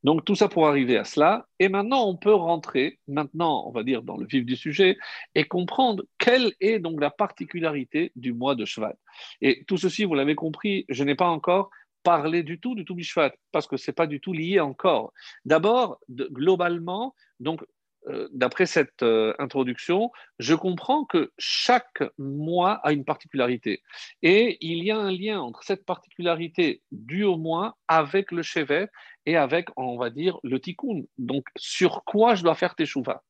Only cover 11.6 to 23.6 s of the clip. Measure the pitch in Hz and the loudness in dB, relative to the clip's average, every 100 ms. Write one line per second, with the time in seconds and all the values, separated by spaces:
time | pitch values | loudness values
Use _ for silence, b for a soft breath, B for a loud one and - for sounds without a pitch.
11.6 | 196 b b _ - 170 151 170 156 170 | 0 b b _ 2 2 2 -2 -2 -8
12.6 | 247 233 160 180 160 - 143 - _ 156 | -8 -8 -8 -10 -6 0 0 -2 _ -4
13.6 | - 135 - 135 160 147 - 170 165 196 | -4 -6 -6 -2 -2 -2 -6 -4 2 2
14.6 | 147 131 190 139 110 B B B - 156 | 2 0 2 2 -2 B B B 2 2
15.6 | 190 240 226 - _ 123 139 131 156 185 | 4 2 0 -4 _ -10 -8 -2 2 2
16.6 | 175 170 165 190 254 _ _ _ 127 160 | 2 -2 -6 -6 -8 _ _ _ -6 -6
17.6 | - _ _ _ - 143 - 131 127 - | -10 _ _ _ -12 -10 -8 -2 -2 0
18.6 | 180 - 135 _ 120 113 110 - 135 139 | 0 2 0 _ 2 4 2 -2 -4 -2
19.6 | 127 120 - 180 233 B B _ 117 160 | -2 -4 0 0 0 B B _ 2 2
20.6 | 190 175 - 294 277 175 139 - - - | 2 -4 0 0 2 0 0 -6 -4 -2
21.6 | - 240 - - 143 - 139 139 156 175 | 2 2 2 -6 -6 -6 -8 -6 -2 2
22.6 | 180 220 - 151 135 151 - 139 123 123 | 2 2 0 0 0 -6 -4 -2 0 0